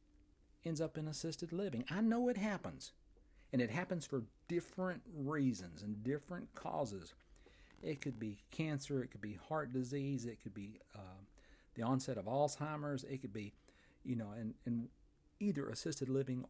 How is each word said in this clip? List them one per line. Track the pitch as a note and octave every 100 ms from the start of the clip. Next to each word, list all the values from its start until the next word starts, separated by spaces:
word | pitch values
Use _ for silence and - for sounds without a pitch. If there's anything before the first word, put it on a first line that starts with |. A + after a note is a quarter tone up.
| - - - - - -
ends | E3 D#3
up | D#3+ D#3
in | D#3
assisted | D3 E3 D3+ E3
living. | E3+ G3+ A#2 -
I | F3+
know | A3 A#3 B3
it | A3+
happens, | G#3+ F#3 F#3 C3+ - - - - - - -
and | B2+
it | A#2
happens | C3 F3+ F3 -
for | C3+ A2 - -
different | E3+ - - F#3 E3+ -
reasons | D#3+ C#3 D3+ C3+ G2+ F2+ D#2
and | G#2 G#2
different | A2+ - - F3 -
causes. | - - D#3 B2+ F#3+ - - - - - - - -
It | D#3+ C#3+
could | C#3+ A2+
be | A2 G2+ -
cancer, | - D#3+ C#3+ C#3 C#3
it | B2
could | G#2
be | G#2+ F#2+ -
heart | D#3 C#3
disease, | C3 B2 C#3+ C#3 C3+ A#2
it | A2
could | -
be, | G#2 G2+ A2 - G#2
uh, | F#2 F#2+ G2 - - - -
the | -
onset | A#2 C3 C3+ A2+
of | F#2+
Alzheimer's, | C3+ D3 - D3 D3+ D3 C3+ -
it | C3+
could | B2
be, | G#2+ G2+ - - - - -
you | - A#2
know, | G#2 A2
in, | A2 - -
in | A#2 A#2+ - - _ _ -
either | G#3 D3 -
assisted | - E3 - B2+
living | C3 C3 B2+ B2+